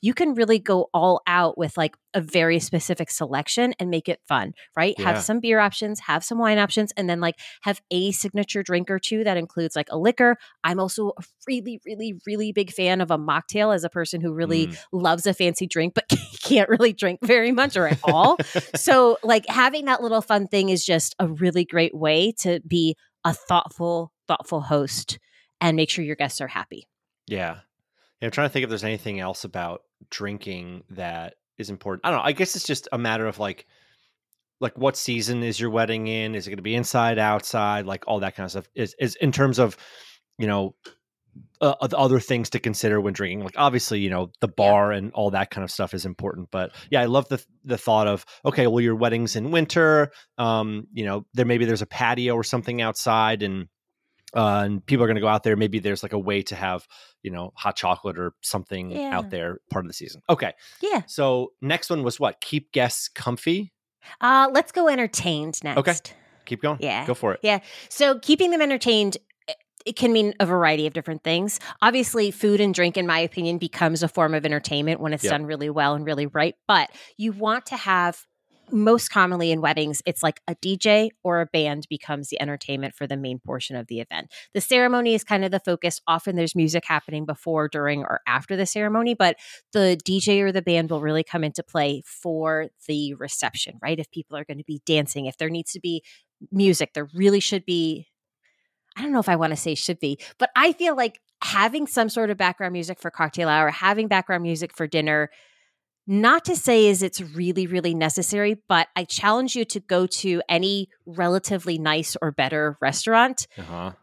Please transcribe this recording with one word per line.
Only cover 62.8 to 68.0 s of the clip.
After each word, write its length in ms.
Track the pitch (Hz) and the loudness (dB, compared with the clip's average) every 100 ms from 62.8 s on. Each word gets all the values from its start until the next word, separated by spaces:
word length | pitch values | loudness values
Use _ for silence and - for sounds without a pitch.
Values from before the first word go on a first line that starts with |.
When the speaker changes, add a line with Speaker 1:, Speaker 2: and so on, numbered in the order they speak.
| 123 - - | 0 -2 -10
Speaker 2:
comfy? 640 | - - 120 - 180 202 _ _ _ - - | -8 -6 -4 -2 -2 -4 _ _ _ -20 -4
Speaker 1:
Uh, 280 | 240 269 269 | 2 4 6
let's 180 | 269 311 | 2 0
go 160 | - 339 | 2 2
entertained 720 | 269 233 - 180 151 151 160 151 | 2 -2 -2 -4 -4 -6 -8 -4
Speaker 2:
Okay. 260 | 139 143 | 0 0
Speaker 1:
next. 220 | 170 - - _ _ - | -2 -6 -20 _ _ -10
Speaker 2:
Keep 160 | 120 | -4
going. 160 | 147 147 | -2 -2
Speaker 1:
Yeah. 240 | 139 104 143 | -4 -4 -4
Speaker 2:
Go 80 | |
for 200 | 123 117 | -2 -2
it. 80 | 92 | 0
Speaker 1:
Yeah. 160 | 214 202 - - - | 0 0 -2 -20 -16
So 300 | - | 0